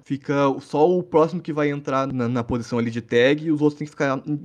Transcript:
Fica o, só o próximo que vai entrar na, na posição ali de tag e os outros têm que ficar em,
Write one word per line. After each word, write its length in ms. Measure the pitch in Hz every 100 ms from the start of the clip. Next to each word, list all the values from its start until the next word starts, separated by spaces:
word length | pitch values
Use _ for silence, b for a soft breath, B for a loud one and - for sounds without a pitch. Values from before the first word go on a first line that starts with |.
| -
Fica 420 | 139 143 143 139
o, 140 | 131
só 260 | - 147 160
o 140 | 180
próximo 400 | 175 160 160 175
que 100 | 165
vai 200 | 151 147
entrar 360 | 143 147 135 135
na, 220 | 131 117
na 140 | 127
posição 340 | 117 123 113 120
ali 140 | 117
de 100 | 117
tag 420 | 113 120 131 151
e 80 | 160
os 80 | 147
outros 200 | 147 147
têm 60 | 151
que 60 |
ficar 300 | - 143 135 147
em, 140 | 147